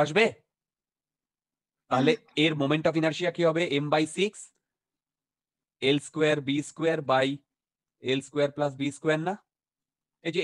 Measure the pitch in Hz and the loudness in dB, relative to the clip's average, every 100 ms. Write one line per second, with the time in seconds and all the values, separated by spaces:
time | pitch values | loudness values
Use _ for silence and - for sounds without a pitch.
0 | 147 165 226 - _ _ _ _ _ _ | 2 2 2 0 _ _ _ _ _ _
1 | _ _ _ _ _ _ _ _ - 123 | _ _ _ _ _ _ _ _ -4 2
2 | 147 156 _ - 160 151 139 156 165 156 | 2 2 _ 0 0 2 0 0 0 0
3 | 160 147 175 165 170 160 175 143 147 156 | 0 0 -4 0 2 2 0 0 2 0
4 | 156 - 208 - - _ _ _ _ _ | 0 -2 -4 -4 -18 _ _ _ _ _
5 | _ _ _ _ _ _ _ _ 127 147 | _ _ _ _ _ _ _ _ 0 0
6 | - 156 151 147 135 143 143 - 160 160 | -2 -2 0 0 -2 -4 -4 -4 -2 -2
7 | 135 131 135 143 _ _ _ _ _ _ | 0 2 2 -2 _ _ _ _ _ _
8 | 120 135 - 147 143 147 147 135 143 - | -4 -4 -2 -2 -2 0 -4 -2 -6 -4
9 | 156 156 165 208 _ _ _ _ _ _ | -2 -2 -2 -8 _ _ _ _ _ _
10 | _ _ 170 170 | _ _ -6 -2